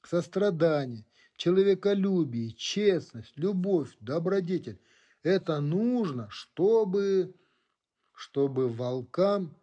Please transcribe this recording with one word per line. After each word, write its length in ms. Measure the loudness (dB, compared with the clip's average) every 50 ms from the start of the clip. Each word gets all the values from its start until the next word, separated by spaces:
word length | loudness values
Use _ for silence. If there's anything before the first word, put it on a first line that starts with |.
| -8
сострадание, 1000 | -2 -2 -2 -2 -2 -2 0 0 0 2 2 2 2 2 2 -2 -4 -8 -12 -14 _ _ _ _ _ _
человеколюбие, 1160 | -2 0 2 4 4 4 4 2 2 2 0 2 2 2 2 2 0 0 0 -2 -4 -6 -6
честность, 800 | -8 -10 -10 -6 -2 2 2 4 2 2 -2 -8 -16 -16 -16 -16 _
любовь, 540 | -4 -4 -2 -2 0 0 2 0 0 0 -2 -12 _
добродетель. 800 | -8 -4 -4 -2 -2 0 0 -2 0 -2 -4 -4 -4 -8 -14 -16 _ _ _ _ _ _ _ _ 0
Это 360 | 0 0 0 0 -2 -2 -2
нужно, 680 | -2 0 0 0 0 0 0 0 -2 -2 -4 -6 -8 -10
чтобы, 1040 | -14 -18 -18 _ _ 0 2 4 4 4 2 2 0 0 0 2 2 0 0 -2 -8 _ _ _ _ _ _ _ _ _ _ _ _ _ _ _ _
чтобы 560 | -20 -20 -6 -2 0 0 0 0 0 -2 -2
волкам 880 | -2 -4 -4 -4 -4 -6 -8 -6 0 2 2 2 2 0 -4 -6 -12 _